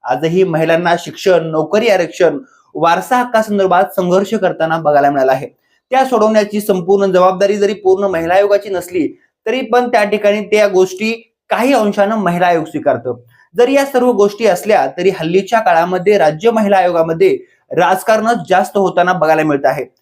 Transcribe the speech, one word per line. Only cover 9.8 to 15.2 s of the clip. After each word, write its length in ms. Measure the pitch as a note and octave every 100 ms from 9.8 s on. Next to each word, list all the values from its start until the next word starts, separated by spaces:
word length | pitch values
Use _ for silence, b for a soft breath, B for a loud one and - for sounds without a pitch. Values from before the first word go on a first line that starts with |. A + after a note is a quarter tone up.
| B3
त्या 160 | A#3+
ठिकाणी 380 | G#3 G#3 G#3 G#3
त्या 240 | G3 G#3 G#3
गोष्टी 440 | F#3 F#3+ F#3 A3 A3+ _ _ _
काही 240 | F#3+ B3
अंशानं 420 | C4+ G#3 G3+ G3+ A3+
महिला 280 | F3+ F3 F3
आयोग 180 | E3+ D#3
स्वीकारतं. 500 | C3+ D3 B2+ B2 A#2 _ b b E3+
जरी 180 | B3
या 120 | C#4 C#4
सर्व 260 | C4 B3
गोष्टी 320 | G#3+ G3+ G3+ A3
असल्या 380 | F3+ G3+ G3+ C3+ -
तरी 120 | F3+
हल्लीच्या 480 | F3+